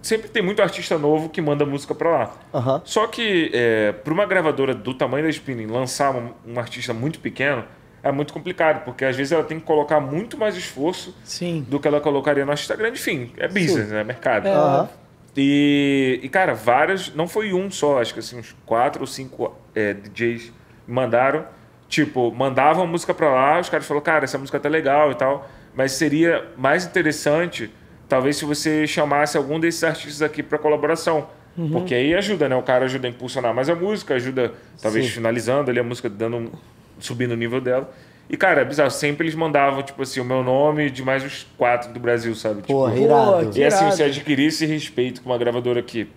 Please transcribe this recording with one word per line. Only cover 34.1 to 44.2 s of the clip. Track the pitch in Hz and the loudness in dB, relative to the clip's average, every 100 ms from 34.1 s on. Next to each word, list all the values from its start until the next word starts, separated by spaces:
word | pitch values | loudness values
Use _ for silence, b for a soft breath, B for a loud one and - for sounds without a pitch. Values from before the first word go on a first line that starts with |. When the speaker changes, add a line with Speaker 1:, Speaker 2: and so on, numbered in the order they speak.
| 131 | -2
Speaker 1:
ajuda, | 123 131 120 B B B | -2 -2 -2 B B B
talvez, | 110 110 127 | -2 0 0
Speaker 2:
Sim. | |
Speaker 1:
finalizando | 110 113 120 110 135 139 | -2 -2 -2 0 0 0
ali | 120 | 0
a | |
música, | 120 123 120 | -2 -4 -8
dando | 101 113 120 | -6 -6 -4
um, | 113 - - - - - | -8 -14 -20 -20 -20 -18
subindo | - 120 123 | -12 -4 -4
o | 117 | -2
nível | 117 123 | -2 -2
dela. | 127 127 139 B B B B | 0 -2 -2 B B B B
E, | - | 0
cara, | 190 156 | 4 4
é | 127 | 2
bizarro, | 143 139 | 2 2
sempre | 127 147 147 165 | 2 -4 -2 -2
eles | 156 | -2
mandavam, | 160 143 139 135 | 0 2 2 0
tipo | 135 - | -6 -8
assim, | 131 - | -6 -6
o | 123 | -2
meu | 131 | 0
nome | 127 131 147 151 147 | 2 4 4 2 -2
de | 127 | -2
mais | 131 135 | -2 -2
uns | 135 - - - | -4 -12 -16 0
quatro | 120 120 - | 2 2 -2
do | 117 | -4
Brasil, | 120 120 117 110 | 0 0 0 -4
sabe? | 110 104 | -4 -4
Speaker 2:
Porra, | - 139 131 | 0 2 2
Speaker 1:
Tipo, | 110 220 | 4 6
Speaker 2:
irado. | - 208 190 - | 6 6 4 2
Speaker 3:
Pô, | |
que | 104 | 4
Speaker 1:
e | 143 | 4
assim, | 190 | 6
Speaker 3:
irado. | 202 190 | 4 4
Speaker 1:
você | |
adquirir | 147 139 | 2 0